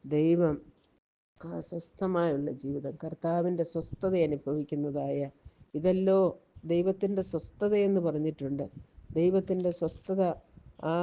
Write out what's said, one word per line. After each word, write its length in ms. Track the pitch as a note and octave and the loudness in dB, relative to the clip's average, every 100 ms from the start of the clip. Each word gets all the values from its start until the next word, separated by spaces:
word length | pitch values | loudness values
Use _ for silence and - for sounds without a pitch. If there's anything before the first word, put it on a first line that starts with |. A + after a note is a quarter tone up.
ദൈവം 500 | C3+ D3+ D#3+ E3+ E3+ D3 - _ _ _ _ _ _ _ | 0 2 4 4 4 0 -8 _ _ _ _ _ _ _
ആ 180 | E3 E3+ | -10 -6
സ്വസ്ഥമായുള്ള 920 | D#3+ E3+ - - F#3+ F3+ E3+ C#3+ D3 | -4 -4 -8 -4 0 2 2 0 -2
ജീവിതം, 420 | C3 C#3 C#3+ C#3 D#3 | -6 -6 -6 -6 -8
കർത്താവിൻ്റെ 600 | D#3+ D#3 E3 F3 F3 F3 | -10 -4 0 0 0 0
സ്വസ്ഥത 520 | E3 E3 - - F#3+ | -2 -4 -6 -4 0
അനുഭവിക്കുന്നതായ 1040 | F#3 D#3 C#3+ - D3+ C#3+ D3 D3 C#3+ C#3 C#3 C#3 _ - _ - | 2 2 0 -2 -4 -2 -4 -2 -4 -2 -2 -4 _ -20 _ -10
ഇതല്ലോ 460 | D3+ F3+ F#3 F#3+ F#3+ F3+ - _ - | -2 2 2 4 4 2 -2 _ -16
ദൈവത്തിൻ്റെ 580 | D#3+ E3+ F#3 F#3+ G3+ G3 | 0 2 2 0 -2 -2
സ്വസ്ഥതയെന്ന് 800 | F#3 D#3+ - - G#3 G#3 G3 G3 | -2 -4 -6 -4 0 2 4 2
പറഞ്ഞിട്ടുണ്ട്. 640 | E3+ D3+ D#3 D3 C#3 C#3 C#3+ - - - - | 2 0 -2 -4 -6 -4 -6 -10 -20 -20 -4
ദൈവത്തിൻ്റെ 560 | D#3 F3+ F#3+ F#3+ F#3 F3+ | 2 4 2 0 0 0
സ്വസ്ഥത 500 | E3+ E3 - - F#3+ F3+ - _ - - - | 0 -2 -4 -4 0 0 0 _ -20 -20 -8
ആ 140 | D#3 E3+ | -2 0